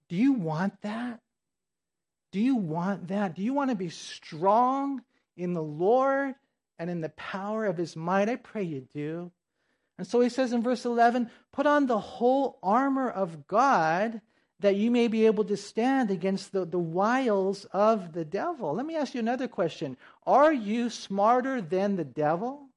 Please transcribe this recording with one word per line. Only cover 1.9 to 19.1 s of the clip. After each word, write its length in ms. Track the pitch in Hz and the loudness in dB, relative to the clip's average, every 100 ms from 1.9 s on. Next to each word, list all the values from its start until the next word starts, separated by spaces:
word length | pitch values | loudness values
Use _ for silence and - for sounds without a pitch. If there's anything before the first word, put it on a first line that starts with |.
| _ _ _ _ | _ _ _ _
Do 80 | 190 | -2
you 160 | 247 247 | 2 2
want 520 | 170 160 185 196 180 | 0 -2 -2 -4 -4
that? 280 | 202 196 160 | -4 -4 -4
Do 60 | |
you 100 | 214 | -2
wanna 240 | 277 269 208 | 0 0 -2
be 140 | 175 | -4
strong 1120 | - - - - 156 190 220 247 269 277 262 - _ _ - | -10 -16 -18 -14 0 4 4 4 0 -4 -6 -10 _ _ -8
in 160 | 180 | -4
the 100 | 175 | -4
Lord 720 | 156 147 185 254 269 269 277 262 _ _ _ - | -4 -2 2 4 2 0 -2 -8 _ _ _ -10
and 100 | 170 | -8
in 140 | 175 | -6
the 80 | 156 | -6
power 560 | - - 190 202 220 214 | -10 -10 -8 -6 -2 -2
of 100 | 170 | -2
his 180 | 170 | -6
might? 360 | 160 170 196 208 | -6 0 2 2
I 60 | 262 | -2
pray 260 | - 220 | -8 -8
you 180 | 180 139 | -6 -6
do. 500 | 123 147 147 165 175 - _ _ _ _ _ - | -10 -8 -8 -8 -10 -18 _ _ _ _ _ -14
And 80 | 190 | -2
so 140 | 240 | 2
he 80 | 247 | 2
says 240 | 247 254 | 2 0
in 100 | 240 | 0
verse 220 | 233 240 | 0 -2
eleven, 460 | 240 233 233 247 233 - _ | 0 4 4 4 -4 -8 _
"Put 140 | - 294 | -2 2
on 200 | 294 262 | 4 2
the 120 | 214 | 0
whole 600 | - - 240 269 269 - | -2 0 2 2 0 -2
armor 480 | 180 233 277 269 254 | 0 2 2 0 -2
of 380 | 190 185 160 - | -2 -4 -6 -2
God 720 | 202 269 208 160 175 226 220 - _ _ _ | 2 4 4 4 2 -2 -6 -14 _ _ _
that 160 | 202 196 | 2 2
you 160 | 226 | 4
may 160 | 240 233 | 4 2
be 180 | 220 220 | 4 4
able 180 | 208 | 4
to 120 | 185 202 | 0 -4
stand 560 | - - 247 269 220 | -4 -2 2 2 2
against 400 | 190 190 190 - | 0 0 -2 -2
the, 120 | 196 | -4
the 140 | 180 180 | -2 -2
wiles 840 | 165 170 208 254 254 202 190 196 - | 0 0 2 2 2 2 0 -2 -4
of 400 | 190 214 220 175 | 2 4 2 -2
the 120 | 170 | -8
devil." 500 | 156 190 320 311 165 | -6 -4 -4 -4 -4
Let 120 | 170 302 | -4 -4
me 80 | |
ask 180 | 320 277 | -4 -4